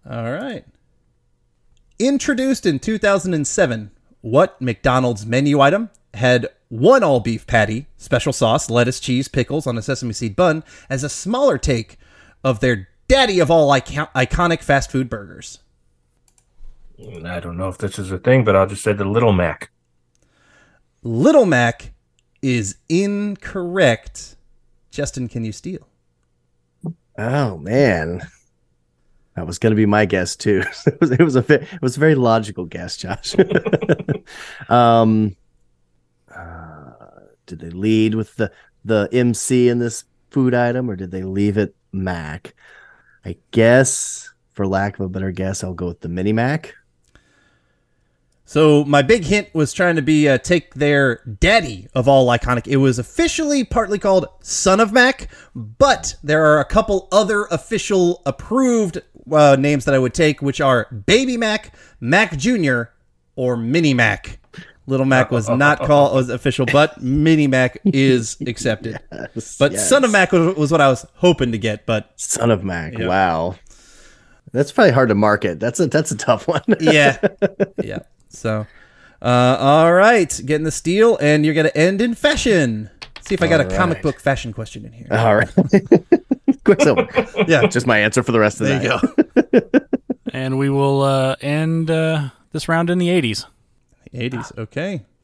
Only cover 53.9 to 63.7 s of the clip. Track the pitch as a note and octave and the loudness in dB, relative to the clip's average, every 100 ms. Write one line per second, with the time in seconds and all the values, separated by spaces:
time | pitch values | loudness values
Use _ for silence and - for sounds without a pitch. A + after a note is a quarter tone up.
53.9 | G3+ G3+ F#3+ - _ - - G3 G3 A3+ | -2 2 2 0 _ -10 -2 2 2 4
54.9 | A#3+ B3+ C4 - - - - G#2+ - C4+ | 4 2 0 -12 -20 -20 -16 -16 0 2
55.9 | G#3 - - D3 D#3 D#3 D3+ C#3 G#3 G3 | 2 -4 -12 -2 2 4 4 2 0 0
56.9 | G3 - G3 G3+ G#3 G#3 E3 - A3 - | -4 0 0 2 -2 -2 -6 -4 -6 -2
57.9 | G3 E3+ F3 C#3 - - A#3+ C4 A#3 G3 | 0 0 0 -6 -8 -4 0 2 2 -2
58.9 | E3+ _ - - D3+ D3 C3+ C#3+ C#3+ D3+ | -6 _ -20 0 4 6 6 2 0 0
59.9 | C3+ B2+ C#3 D#3 C#3+ C#3 B2+ C#3 B2 G#2+ | 0 0 0 0 0 -6 -2 0 0 -2
60.9 | A2 G2+ A3 C4 A#3+ A3 G#3+ - _ - | -8 0 2 2 -4 -4 -4 -8 _ -20
61.9 | _ A#2 F3+ A3 D3 F3+ B3 D3 B2 A#2 | _ 0 2 2 -2 -2 0 0 -2 -4
62.9 | _ _ _ _ - B2+ A#2+ A2+ | _ _ _ _ -6 -4 -2 -2